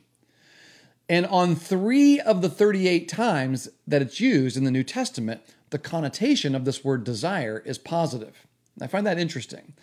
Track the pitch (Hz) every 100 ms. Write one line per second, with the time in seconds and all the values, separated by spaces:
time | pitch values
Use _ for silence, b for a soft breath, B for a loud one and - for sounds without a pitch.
0 | _ _ b b b b b b b b
1 | - 175 190 185 180 160 - 185 208 269
2 | 285 285 220 185 175 - 208 196 185 170
3 | 170 - 233 156 131 131 - - - 143
4 | 127 - 254 160 131 135 135 127 135 254
5 | 247 - 110 113 b b _ 143 - 165
6 | 143 - 240 262 147 135 127 - 135 131
7 | 113 110 160 190 117 110 - 123 - 165
8 | 156 123 107 - _ _ _ - - 190
9 | 208 175 170 131 - - - -